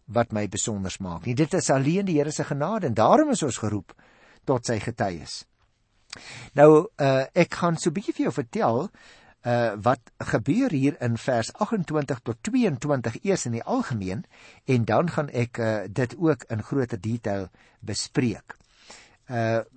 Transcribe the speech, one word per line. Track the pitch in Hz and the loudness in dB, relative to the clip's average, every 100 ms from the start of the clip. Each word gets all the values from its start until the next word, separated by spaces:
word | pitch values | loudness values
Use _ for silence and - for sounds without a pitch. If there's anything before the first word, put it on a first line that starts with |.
| - | -4
wat | 107 117 | -2 0
my | 110 101 | -2 -4
besonders | 101 - 104 92 - | -4 -4 -4 -6 -6
maak | 92 85 113 | -8 -8 -4
nie. | 123 | 0
Dit | 156 | 0
is | 180 - | 0 2
alleen | 135 135 185 196 | 2 2 0 0
die | 147 | 0
Here | 147 | 0
se | 143 | -2
genade | 143 139 156 220 156 | -4 -4 -4 -4 -2
en | |
daarom | 110 120 240 311 | 4 6 6 4
is | 214 | 0
ons | 143 - | -2 -4
geroep | 107 104 - - _ _ - _ - | -4 -4 -8 -20 _ _ -20 _ 0
tot | 123 123 | 0 0
sy | 110 | -2
getuies. | 117 - 101 85 69 - - _ _ _ _ _ - - - - - | -2 -2 -2 -4 -10 -16 -16 _ _ _ _ _ -20 -20 -18 -18 -2
Nou, | 139 151 156 180 - | 8 10 10 6 0
eh, | 139 131 135 | 2 2 2
ek | 185 165 | 2 2
gaan | - 175 165 | 2 -2 0
so | 175 | -2
'n | |
bietjie | 160 277 | -4 -6
vir | - | -2
jou | 285 | -2
vertel | - 120 214 156 117 196 - - - _ _ | -2 -4 0 0 0 -2 -10 -20 -20 _ _
eh, | 123 120 117 104 | -2 0 0 0
wat | 117 135 - - | 0 0 -4 -12
gebeur | - 117 120 208 269 | -2 -2 0 0 0
hier | 143 135 - | 2 0 0
in | 123 117 | -2 -2
vers | - 117 - | 0 -2 -2
agentwintig | - 208 220 156 151 143 127 | -4 -2 -2 -2 -2 -2 -4
tot | - 113 | -6 -8
tweeëntwintig | - 254 214 127 147 135 117 - | -2 0 0 0 -2 -2 -2 -4
eers | 196 185 120 | -2 -2 -2
in | |
die | 117 | -6
algemeen, | - 254 - 113 92 107 - - - - - | -4 -4 -2 -4 -4 -6 -10 -18 -20 -10 0
en | 123 110 | 0 2
dan | 110 170 | 2 2
gaan | - 147 | -2 -2
ek, | 123 120 - | -2 -4 -2
eh, | 113 107 98 | -2 -2 -4
dit | 104 120 147 | -2 -2 0
ook | 160 143 - | 0 0 -4
in | 110 | -8
groter | - 139 120 107 | -4 -2 -2 -4
detail | 110 117 107 98 92 _ _ - | -4 -4 -4 -4 -6 _ _ -16
bespreek. | 107 98 - - 123 90 - - _ _ - - - _ - | -10 -8 -4 -2 -2 -2 -12 -20 _ _ -20 -20 -20 _ -8
Eh, | 120 113 113 - | -4 0 -2 -4